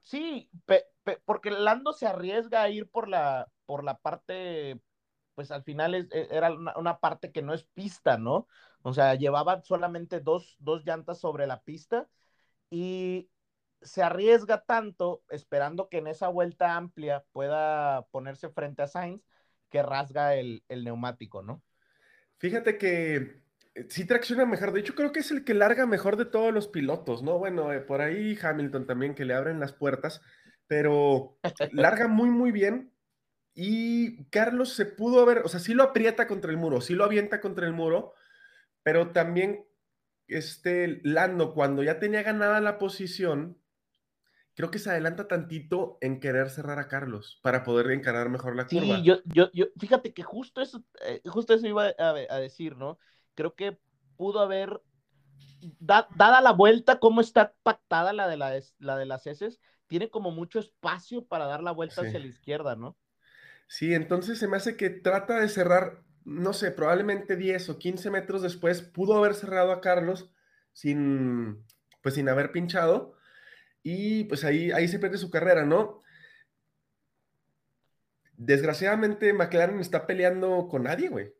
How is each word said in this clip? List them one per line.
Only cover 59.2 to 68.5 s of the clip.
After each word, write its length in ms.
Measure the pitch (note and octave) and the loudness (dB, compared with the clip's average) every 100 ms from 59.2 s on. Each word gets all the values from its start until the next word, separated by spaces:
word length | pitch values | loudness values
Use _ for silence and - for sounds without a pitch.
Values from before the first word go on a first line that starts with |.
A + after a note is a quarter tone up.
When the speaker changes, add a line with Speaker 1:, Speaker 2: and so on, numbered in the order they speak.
| D3 | -10
Speaker 1:
heces, 320 | D3 G#3 A#3+ _ _ _ | -8 -10 -10 _ _ _
tiene 220 | E3 A3 | -6 -4
como 220 | A3+ F#3+ | -6 -6
mucho 280 | E3 F3 A3+ | -8 -6 -8
espacio 680 | G#3 _ - F3+ - A#3+ A#3 | -8 _ -6 -6 -8 -12 -8
para 200 | E3+ C#3+ | -6 -4
dar 180 | D3 | -6
la 80 | F3 | -6
vuelta 300 | E3 D#3+ F3+ | -6 -8 -6
Speaker 2:
Sí. 60 | F3 | -6
Speaker 1:
hacia 120 | F3 | -8
la 80 | C3+ | -10
izquierda, 480 | A#2+ - D3 D3 A2+ | -16 -8 -6 -6 -8
¿no? 220 | B2 - _ _ _ _ - - _ | -10 -18 _ _ _ _ -20 -20 _
Speaker 2:
Sí, 260 | - D#3+ E3+ | -6 0 0
entonces 420 | D#3+ F3+ F3+ A3+ | 0 -2 -2 -4
se 100 | G#3 | -2
me 100 | G3 | -2
hace 200 | A#3 A3+ | -2 -2
que 140 | F#3+ | -4
trata 480 | F#3 F#3 F#3+ G3 A#3 | 0 0 0 0 0
de 100 | G#3+ | 0
cerrar, 540 | G#3+ F3 F3+ F#3 - _ _ - | 0 4 4 4 -8 _ _ -12
no 280 | D3 F3+ | -4 -4
sé, 160 | G3 G3+ | -2 -4
probablemente 640 | - D#3 F3+ G#3 G3 G3+ F#3 | 0 2 2 2 -2 -2 -2
diez 320 | F#3+ F#3 F3+ | -2 -2 -4
o 100 | D3 | -8
quince 320 | F3+ F3+ G3+ | -6 -6 -4
metros 320 | G3 F#3 G3 | -4 -4 -4
después, 400 | F3+ | -4